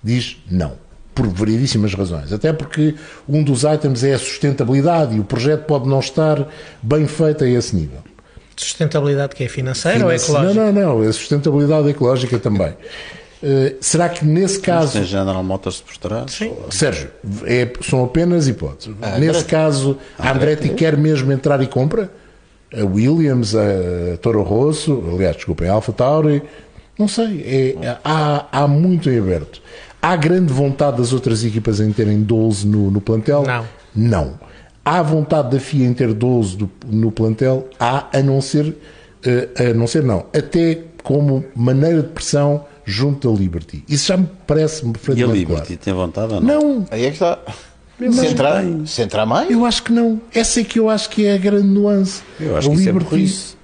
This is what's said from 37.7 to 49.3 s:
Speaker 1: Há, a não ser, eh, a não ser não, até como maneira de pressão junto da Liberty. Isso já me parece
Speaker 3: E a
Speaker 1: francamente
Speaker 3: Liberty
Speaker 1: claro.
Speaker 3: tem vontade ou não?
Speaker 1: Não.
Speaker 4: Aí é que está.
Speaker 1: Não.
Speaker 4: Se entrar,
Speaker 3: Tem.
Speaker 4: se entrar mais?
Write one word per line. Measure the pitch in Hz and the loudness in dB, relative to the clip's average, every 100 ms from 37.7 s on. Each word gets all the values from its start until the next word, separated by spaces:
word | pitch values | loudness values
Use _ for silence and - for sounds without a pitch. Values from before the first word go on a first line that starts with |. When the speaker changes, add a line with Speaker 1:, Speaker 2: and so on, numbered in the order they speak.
| - | -4
Speaker 1:
Há, | 120 135 - 135 | -2 -2 0 0
a | |
não | 139 135 | 2 0
ser, | 135 151 151 156 - - - - | 0 0 -2 -6 -18 -20 -20 -6
eh, | 131 123 123 - 123 | 0 0 -2 0 2
a | |
não | 113 117 | 2 2
ser | 160 | 2
não, | 135 95 - | 2 0 0
até | - 143 175 165 160 - - | -4 0 0 2 0 -8 -16
como | - 139 147 135 131 | -2 0 2 0 -4
maneira | 113 120 135 156 165 | -2 0 2 2 2
de | 147 | 0
pressão | - - 143 143 147 - - - | -6 -2 0 2 0 -4 -16 -8
junto | 98 139 139 123 | -2 -2 0 0
da | 107 | 2
Liberty. | 95 85 78 147 - | 0 -2 -10 -16 -4
Isso | 143 - | -2 0
já | 185 | 0
me | 180 - - | 0 -4 -2
parece | 156 156 156 117 | 0 0 -2 -6
Speaker 3:
E | |
a | |
Speaker 1:
francamente | 113 - 120 123 107 | -4 -2 0 2 0
Speaker 3:
Liberty | 82 80 76 | 0 -4 -4
Speaker 1:
claro. | 85 | -8
Speaker 3:
tem | - | -4
vontade | 92 90 87 110 | -2 -2 -4 -4
ou | 101 | 0
não? | 233 294 302 262 | 2 2 2 0
Speaker 1:
Não. | 190 | -4
Speaker 4:
Aí | 110 | -2
é | 127 | -2
que | |
está. | 156 175 - - - - - - - | 0 -2 -2 -8 -16 -18 -20 -20 -6
Speaker 1:
Não. | 247 | 0
Speaker 4:
Se | 247 254 | 2 2
entrar, | - 139 170 | 2 2 2
Speaker 3:
Tem. | 185 165 156 | 0 -4 -6
Speaker 4:
se | - | -4
entrar | 208 107 | -2 0
mais? | 110 | 0